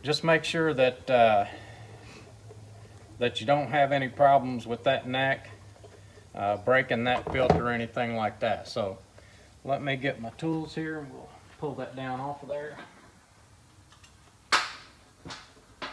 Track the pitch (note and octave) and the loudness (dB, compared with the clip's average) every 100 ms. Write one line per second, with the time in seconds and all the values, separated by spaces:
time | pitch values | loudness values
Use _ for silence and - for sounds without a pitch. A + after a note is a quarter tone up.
0 | C#3 D3+ E3 D#3+ - E3 D#3+ C3 B2+ B2 | 0 0 4 4 2 0 2 4 2 2
1 | - B2+ A2+ G#2 G2+ - - - - - | 2 6 8 6 2 -6 -16 -18 -18 -20
2 | - - - - - - - - - - | -20 -20 -20 -20 -20 -20 -20 -20 -20 -20
3 | - - A#2+ - A2+ D3 C3+ D3 C#3 C#3 | -20 -4 -4 -2 2 2 2 2 2 2
4 | C3 - C#3 C#3 B2+ B2 A2+ A#2+ C#3+ B2+ | -2 4 6 6 4 -6 -6 -2 0 0
5 | B2 C3 C3+ C3+ - - - - - - | -2 0 0 0 -6 -20 -20 -20 -20 -20
6 | - - - - G2+ G#2 - C3 - A#2 | -20 -20 -14 -4 -2 0 2 2 2 0
7 | A#2+ B2 - C3+ B2+ - A#2+ A#2+ A#2 - | 0 -2 -2 0 4 6 4 -2 -4 -4
8 | A#2 A2+ G#2+ - A#2 G2 - B2 G2+ F#2+ | -4 -2 -4 -2 -4 -4 -6 -6 -4 -6
9 | - - - - - - C3 C#3 C#3+ C3+ | -16 -20 -20 -20 -20 -16 -6 -4 -4 -4
10 | C3+ A2 A2+ - E3 D#3+ D#3 - D#3+ D#3 | -4 -6 -10 -6 -4 -4 -6 -8 -8 -8
11 | C#3 B2+ - - - - D3+ B2 B2 B2+ | -12 -16 -18 -20 -20 -10 -8 -8 -10 -8
12 | C3 B2+ C#3 C#3+ C3+ D3 D3 - - - | -8 -6 -8 -10 -8 -8 -8 -14 -18 -20
13 | - - _ - - - - - - - | -20 -20 _ -20 -20 -20 -20 -20 -20 -20
14 | - - - _ _ - - - - - | -20 -20 -20 _ _ -2 -2 -12 -20 -20
15 | - _ - - - - _ - - | -20 _ -16 -16 -18 -20 _ -16 -14